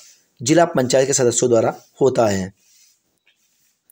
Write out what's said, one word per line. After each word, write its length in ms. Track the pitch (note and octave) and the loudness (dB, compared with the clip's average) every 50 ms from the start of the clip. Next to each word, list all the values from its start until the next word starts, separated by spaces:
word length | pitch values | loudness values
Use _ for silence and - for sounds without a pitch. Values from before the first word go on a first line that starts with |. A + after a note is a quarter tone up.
| - - _ _ _ _ _ - | -20 -20 _ _ _ _ _ -8
जिला 240 | B2 A#2+ D#3+ E3+ E3+ | -2 0 2 2 2
पंचायत 400 | E3 - C#3 B2+ A#2+ C#3 C3 C3+ | 2 0 -2 -2 0 0 0 0
के 60 | C3 C#3 | 0 0
सदस्यों 360 | - B2+ A#2+ A2+ - C3 B2 | 0 0 0 0 0 0 0
द्वारा 260 | A#2 A2+ A2+ C3+ - - - _ _ - | 2 2 0 0 -4 -6 -12 _ _ -2
होता 260 | C#3 C3 B2+ B2 A#2 | 0 0 2 0 0
है। 240 | G#2+ G2 F#2+ F#2 F#2+ - _ _ _ _ _ _ _ _ _ _ _ _ _ _ _ _ _ _ _ _ _ _ _ _ _ _ _ | 0 -2 -4 -6 -8 -12 _ _ _ _ _ _ _ _ _ _ _ _ _ _ _ _ _ _ _ _ _ _ _ _ _ _ _